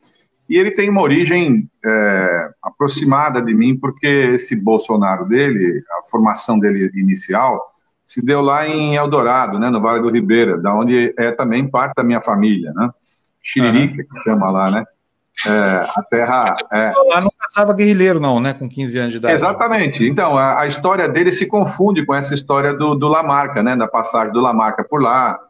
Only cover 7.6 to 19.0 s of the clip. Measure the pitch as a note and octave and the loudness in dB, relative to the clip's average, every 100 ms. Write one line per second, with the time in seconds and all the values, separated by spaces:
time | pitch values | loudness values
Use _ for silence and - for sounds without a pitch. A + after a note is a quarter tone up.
7.6 | - _ _ _ - B2 A#2+ C#3+ C#3 C#3+ | -8 _ _ _ -12 -6 -2 0 0 0
8.6 | D#3 D#3 D3+ D3 C#3+ C#3+ A#2+ B2+ A2+ G2+ | -2 -2 -2 0 0 0 2 0 0 -2
9.6 | B2 A2+ A2+ A#2 A#2 A2+ G2+ A#2 G2 E2+ | -2 0 0 0 0 0 2 2 2 0
10.6 | G2 G#2 A#2+ B2 A#2+ - A#2 A#2 A#2+ A#2+ | 0 0 2 2 0 0 -2 -2 -2 -2
11.6 | C#3 B2+ C3+ - A#2+ A#2 - G2+ G#2+ F#2+ | 0 -2 -2 -2 0 0 0 2 2 0
12.6 | D#2+ E2 A#2+ - _ _ _ _ - C3 | -2 -4 -4 -6 _ _ _ _ -6 0
13.6 | A#2+ A#2+ C#3 - - - A2+ G#2 F#2+ F#2+ | 2 4 2 -2 -12 -6 -2 0 0 0
14.6 | F#2+ G#2+ - _ _ _ _ - G#2+ G#2+ | 0 -2 -4 _ _ _ _ -8 -2 0
15.6 | G2 F#2 - G#2 G2 A#2 A#2+ B2+ G#2+ - | 2 0 -2 -6 -2 -2 0 0 0 -2
16.6 | - G#2 A2 - C5+ F3 F#3+ - G#3 G#3 | -4 -2 0 2 2 2 0 -4 -4 0
17.6 | G#3 G3 G#3 F#3+ F#3 E3 C#3 A#2+ C3+ C3+ | 0 2 2 4 4 2 2 0 -2 -4
18.6 | B2+ C#3 B2+ B2 | -10 -8 -6 -4